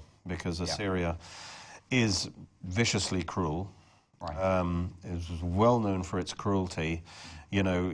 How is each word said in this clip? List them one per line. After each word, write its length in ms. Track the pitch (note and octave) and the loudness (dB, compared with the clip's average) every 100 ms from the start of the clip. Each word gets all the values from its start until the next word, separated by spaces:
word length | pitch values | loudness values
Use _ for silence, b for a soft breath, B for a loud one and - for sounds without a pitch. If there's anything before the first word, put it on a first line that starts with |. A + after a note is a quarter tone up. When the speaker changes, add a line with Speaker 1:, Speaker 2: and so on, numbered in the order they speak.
| - - F2+ | -12 -14 -8
Speaker 1:
because 340 | E2+ F#2 E2+ | -4 -4 -2
Speaker 2:
Yeah. 40 | |
Speaker 1:
Assyria 540 | E2+ D#2+ G2+ F#2 E2+ E2+ B B B B B B B | -2 -2 -2 0 0 -2 B B B B B B B
is 400 | B2+ A2+ F#2 - - - _ | 4 4 2 -2 -10 -18 _
viciously 580 | F#2 F#2+ A2+ G2+ - F#2 | -4 2 2 2 0 -2
cruel. 480 | E2+ - E2 E2 G2 - b b b - | -2 0 0 -2 -6 -10 b b b -14
Speaker 2:
Right. 200 | E2 D2+ | -8 0
Speaker 1:
Um, 560 | F#2+ F#2 F2 F2 F2 - | 2 4 2 0 -2 -6
it 80 | F2+ | -8
was 300 | F2 E2+ E2 | -6 -6 -4
well 360 | F2 F#2 A#2 A#2+ | 0 6 6 6
known 240 | G2+ F#2+ | 4 0
for 140 | F#2 F#2+ | 0 -2
its 120 | F2 | -4
cruelty, 680 | - G#2+ G2 F2+ - D#2+ E2 - B B B B | -4 0 2 2 0 -2 -2 -6 B B B B
you 140 | G2 | 2
know, 280 | F#2 F2+ F2+ | 2 2 0